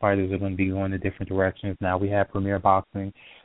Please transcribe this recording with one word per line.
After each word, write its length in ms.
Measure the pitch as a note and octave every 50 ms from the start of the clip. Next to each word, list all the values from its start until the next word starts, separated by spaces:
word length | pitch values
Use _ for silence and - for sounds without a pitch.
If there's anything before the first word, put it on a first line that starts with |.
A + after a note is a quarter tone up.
fighters 320 | - G#2 G2+ G2 F#2+ F#2
are 60 | G2 F#2
gonna 180 | G2 G2 F#2+
be 120 | F#2 F#2+ F#2+
going 240 | F#2+ F#2+ G2 F#2+
in 80 | F#2+ F#2
different 280 | - F#2+ - - G2+ -
directions. 480 | F#2+ F#2+ F#2+ F#2+ - - - G2+ F#2 -
Now 160 | - F#2 F#2
we 140 | F#2 G2+ G2
have 180 | G2+ G2+ G2 -
Premier 300 | - G2+ G2 G2 G2+ F#2+
Boxing. 540 | F2+ G#2 F#2+ F#2+ F#2+ _ - G2+ G2 G2 - - - - - - -